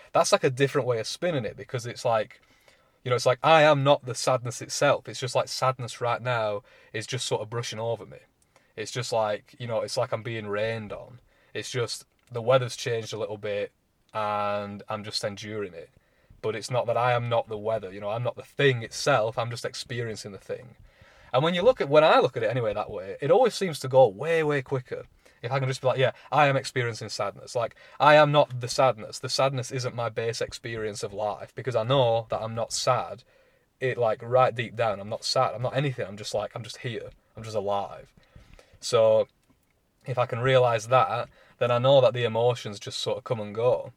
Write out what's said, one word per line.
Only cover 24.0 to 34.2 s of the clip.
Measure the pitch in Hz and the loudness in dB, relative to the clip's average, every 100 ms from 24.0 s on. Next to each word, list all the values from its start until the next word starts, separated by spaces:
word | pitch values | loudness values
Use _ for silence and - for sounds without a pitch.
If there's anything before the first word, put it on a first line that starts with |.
| 127 | 6
way, | 95 156 165 | 4 -2 0
way | 151 147 | 0 -2
quicker. | 131 135 - - - _ _ _ | -2 -6 -6 -12 -12 _ _ _
If | 120 | -6
I | 135 | -2
can | 131 | -2
just | 131 | 0
be | 131 | 0
like, | 120 | 2
"Yeah, | 123 - - | 2 0 0
I | 135 143 | 4 4
am | 139 | 4
experiencing | 107 127 120 110 107 | -2 -4 -4 -6 -8
sadness." | - 101 - - 123 | -6 -6 -8 -8 -4
Like, | 113 - - - | -4 -8 -12 2
I | 143 | 8
am | 151 147 | 8 8
not | 147 135 127 | 6 2 0
the | 120 | -4
sadness. | - 131 110 95 - | 2 2 2 -6 -10
The | - | -4
sadness | - 135 135 113 | 0 0 -2 -6
isn't | 127 120 | -6 -6
my | 120 117 | -4 -6
base | 110 113 113 | -4 -4 -4
experience | - - 117 113 107 101 | -6 -8 -10 -6 -6 -6
of | 107 | -8
life, | 98 104 98 95 | -4 -4 -4 -10
because | - 123 | -10 -4
I | 117 | -2
know | 113 139 120 113 113 | 2 4 4 2 -2
that | 101 | -6
I'm | 110 | -4
not | 113 113 | -6 -4
sad. | - - 120 87 101 _ _ _ _ _ - | -2 0 0 -2 -12 _ _ _ _ _ -6
It, | 131 123 | -4 0
like, | 113 107 | 0 0